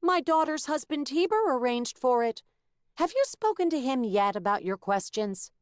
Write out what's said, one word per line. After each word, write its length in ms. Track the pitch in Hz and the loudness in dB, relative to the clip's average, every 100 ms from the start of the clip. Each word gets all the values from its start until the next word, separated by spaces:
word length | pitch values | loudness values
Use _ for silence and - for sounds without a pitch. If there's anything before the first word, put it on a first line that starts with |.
My 200 | 339 359 | 2 0
daughter's 460 | - 320 311 311 - | 2 2 2 -2 -2
husband 400 | 302 - 302 294 | -4 -2 -6 -2
Tiber 340 | 285 349 427 440 | 0 2 2 2
arranged 500 | 262 247 240 240 - | 2 0 -2 -4 -2
for 260 | 254 247 | 2 2
it. 200 | 233 220 _ _ _ _ _ - | 2 -2 _ _ _ _ _ -2
Have 180 | 330 | -2
you 100 | 508 554 | 2 -2
spoken 440 | - 427 415 349 | 0 -2 0 0
to 80 | 311 | 0
him 240 | 254 262 | -2 -2
yet 320 | 233 202 202 202 | 0 2 2 0
about 280 | 190 202 | 0 -2
your 140 | 180 190 | -2 -6
questions? 720 | - 202 - - 214 196 - _ | -2 -2 -2 -4 -4 -6 -12 _